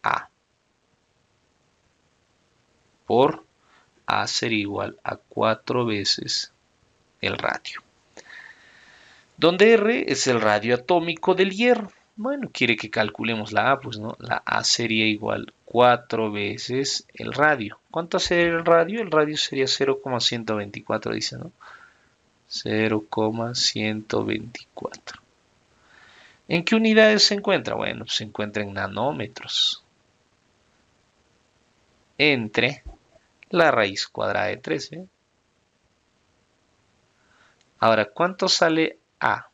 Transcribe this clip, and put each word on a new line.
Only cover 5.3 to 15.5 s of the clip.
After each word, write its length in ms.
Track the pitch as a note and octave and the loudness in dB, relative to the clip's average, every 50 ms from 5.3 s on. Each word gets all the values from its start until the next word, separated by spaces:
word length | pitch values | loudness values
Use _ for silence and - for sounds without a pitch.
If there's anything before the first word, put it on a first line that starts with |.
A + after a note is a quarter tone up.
| - A2 A2 A2 A2 - _ - B2 B2 A#2+ | -4 0 0 0 0 -2 _ -4 -2 -2 0
veces 680 | A2+ G#2+ G2+ G2 - - - - - - - - - _ _ _ _ _ _ _ _ _ _ _ _ _ _ | -2 -2 -2 -2 -2 -2 -2 -4 -6 -6 -6 -6 -10 _ _ _ _ _ _ _ _ _ _ _ _ _ _
el 160 | - G2 G2+ | -6 -4 -4
radio. 440 | - - - - - _ - - - _ _ _ _ _ _ _ - - - - - - - - _ - - - - - - - - - - - - _ _ _ | -2 -4 -4 -4 -4 _ -14 -16 -16 _ _ _ _ _ _ _ -20 -20 -20 -20 -20 -20 -20 -20 _ -20 -20 -20 -20 -20 -20 -20 -20 -20 -20 -20 -20 _ _ _
Donde 360 | - C#3+ E3 F3+ F#3 G3+ A3+ A3+ | 2 2 2 6 6 6 8 8
R 380 | A3 G3+ A3 A#3+ C4 - - | 6 4 2 0 0 0 -2
es 160 | C3+ - - | -2 0 2
el 140 | C3 B2 A2+ | 2 2 4
radio 340 | G#2+ G#2+ G#2+ G#2+ G#2 A#2 B2 | 4 4 2 2 2 0 0
atómico 600 | B2 - - F3+ E3+ E3 E3+ E3 - - F#3+ F3+ | 0 2 2 2 2 2 -2 -6 -2 0 0 2
del 160 | - G3+ G3 | 4 2 0
hierro. 380 | F#3+ G3 A#3+ B3 B3 A3+ G#3 F#3+ _ _ _ _ _ | 2 0 4 4 2 2 0 -12 _ _ _ _ _
Bueno, 320 | - G#3 C4 C#4+ C#4+ A#3 - | -8 -6 -6 -6 -6 -8 -10
quiere 240 | _ - B2+ A#2 A#2 | _ 0 2 2 2
que 140 | A2 - G#2+ | 0 -2 -6
calculemos 640 | - A#2+ A2 G2+ - - A2 A2+ A#2 A2 G#2+ G#2+ A2 | -2 -2 -2 -2 -4 -6 -4 -4 -4 -4 -6 -2 -2
la 180 | G#2 G#2+ B2+ | 0 2 2
A, 80 | C#3 C3 | 0 0
pues, 180 | B2+ A#2+ A#2 | -2 -12 -12
¿no? 200 | G#2+ G#2+ A2+ - _ | -10 -10 -10 -12 _
La 240 | - A#2 A#2+ - _ | -6 -4 -4 -4 _
A 200 | - - - - | -2 -4 -2 0
sería 420 | - - - A#2+ A2+ A2 A2 A2 | 0 0 0 0 0 2 2 2
igual 460 | A2 G#2+ G#2 A2 G#2+ G#2+ G#2+ A2+ A2 | 2 0 -2 -2 -4 -4 -4 -6 -10